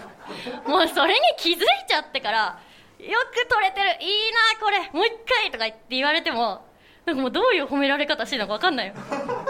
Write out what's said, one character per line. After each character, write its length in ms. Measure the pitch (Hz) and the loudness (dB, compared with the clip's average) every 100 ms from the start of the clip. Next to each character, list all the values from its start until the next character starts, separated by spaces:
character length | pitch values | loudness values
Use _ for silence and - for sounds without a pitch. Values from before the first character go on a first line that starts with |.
| - - - 208 247 247 247 | -16 -20 -16 -12 -10 -8 0
も 120 | 349 | 2
う 100 | 320 | 4
そ 180 | 330 330 | 4 4
れ 80 | |
に 60 | 440 679 - | 4 4 2
気 140 | 339 | 0
づ 100 | 339 | 2
い 40 | 453 - - | 2 2 2
ち 80 | |
ゃ 60 | 311 | -2
っ 60 | 302 | -2
て 140 | 254 | -6
か 100 | 226 | -2
ら、 280 | 220 196 - - - - - | 0 0 -4 -18 -20 -20 -16
「よ 200 | - 427 523 | -4 -2 0
く 140 | 466 480 | -2 0
撮 120 | 440 | 2
れ 100 | 392 | 2
て 120 | 392 | 2
る。 140 | 392 320 | 0 0
い 280 | 339 415 440 | -2 0 0
い 40 | |
な、 280 | 453 453 440 | 2 2 2
こ 100 | 427 | 0
れ。 200 | 403 330 | 0 -2
も 100 | 302 | 0
う 40 | 427 | 0
一 60 | 453 - | -2 -2
回」 240 | 494 403 | 0 0
と 60 | 240 | -4
か 60 | |
言 80 | 220 | -6
っ 40 | 220 | -6
て 40 | - | -6
言 140 | 254 | -2
わ 80 | 285 | 2
れ 100 | 320 | 0
て 100 | 330 | 0
も、 320 | 233 233 185 - - - - | 0 0 -2 -12 -20 -20 -10
な 80 | - | -4
ん 40 | 269 | -2
か 60 | |
も 60 | 254 | 0
う 20 | |
ど 180 | 320 508 | 2 4
う 60 | |
い 60 | 370 | 2
う 60 | 262 | 2
褒 100 | 277 | 0
め 120 | 277 | 2
ら 80 | 277 | 2
れ 100 | 294 | 0
方 180 | 294 220 | -2 -2
し 40 | |
て 60 | 262 | -4
い 20 | |
い 20 | |
の 60 | 202 | -2
か 80 | |
わ 40 | 214 | 0
か 120 | 359 | 0
ん 60 | 262 | 0
な 80 | |
い 40 | 190 | -4
よ。 60 | 208 - 277 - 480 | -8 -8 -6 -4 -6